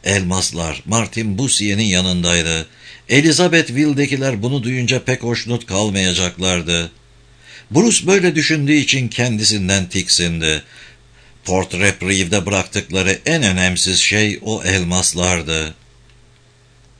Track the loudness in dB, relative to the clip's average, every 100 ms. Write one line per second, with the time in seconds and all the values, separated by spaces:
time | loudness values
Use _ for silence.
0 | 2 0 2 -2 -2 -4 -6 -6 -2 -2
1 | -2 -4 -4 -2 -2 0 0 0 2 2
2 | 2 0 2 2 0 -4 -6 -16 -20 -20
3 | 0 4 4 4 4 2 0 0 2 2
4 | 0 0 -2 -2 -2 -2 -2 -2 0 0
5 | 0 -4 -2 -4 -4 -6 -2 -2 0 0
6 | 0 0 -2 -2 -2 -2 0 -2 -4 -12
7 | -20 -20 -20 -20 -20 -20 -2 2 4 2
8 | 2 2 4 2 0 0 4 2 2 0
9 | -2 -2 -2 0 0 0 2 0 0 -4
10 | -2 0 0 0 0 -2 -4 -20 -20 -20
11 | -20 -20 -20 -16 -2 -2 0 0 0 0
12 | 0 0 2 0 0 -2 -2 -6 -4 -2
13 | 0 0 0 0 2 2 0 0 0 0
14 | 2 2 0 -2 -6 -4 0 0 0 0
15 | 0 0 0 -2 -2 -4 -4 -10 -20 -20
16 | -20 -20 _ _ _ _ _ _ -20 _